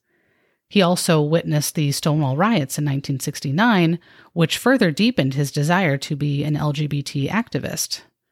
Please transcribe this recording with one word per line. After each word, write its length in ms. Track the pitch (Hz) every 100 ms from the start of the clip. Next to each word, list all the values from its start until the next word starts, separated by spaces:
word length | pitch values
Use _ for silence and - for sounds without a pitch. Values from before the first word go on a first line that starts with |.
| _ _ _ _ _ _ _
He 120 | 202
also 400 | 175 180 - 156
witnessed 540 | 147 160 160 151 - -
the 160 | 143
Stonewall 460 | - 160 147 135 139
riots 400 | 208 208 135 -
in 80 | 147
nineteen 340 | 139 - 135
sixty-nine, 800 | - - 135 143 240 196 165 170 _ - -
which 260 | 170 160 -
further 340 | 240 269 180
deepened 420 | 147 226 247 135
his 180 | 135 139
desire 460 | 151 147 180 170 139
to 180 | - 143
be 280 | 147 143 151
an 100 | 147
L 160 | 151
G 160 | 147 147
B 160 | 143
T 240 | - 143 135
activist. 760 | 208 - 135 - - - - - _ _